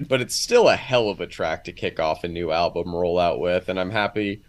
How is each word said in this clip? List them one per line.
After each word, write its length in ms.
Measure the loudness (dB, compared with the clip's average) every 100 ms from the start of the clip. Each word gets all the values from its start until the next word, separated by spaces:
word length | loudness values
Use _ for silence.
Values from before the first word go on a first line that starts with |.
| -2
But 140 | -2
it's 140 | 0 -4
still 340 | 2 6 6
a 80 | 4
hell 320 | 2 2 2
of 120 | -2
a 40 | -6
track 380 | -4 -2 -2 -8
to 80 |
kick 260 | -6 -6 -2
off 240 | -2 0 -4
a 40 |
new 220 | -4 -2
album 380 | 0 0 0 -4
rollout 500 | -2 0 2 2 2
with, 320 | 0 0 0
and 100 | -4
I'm 100 | -2
happy 520 | 0 -2 -2 -4 -6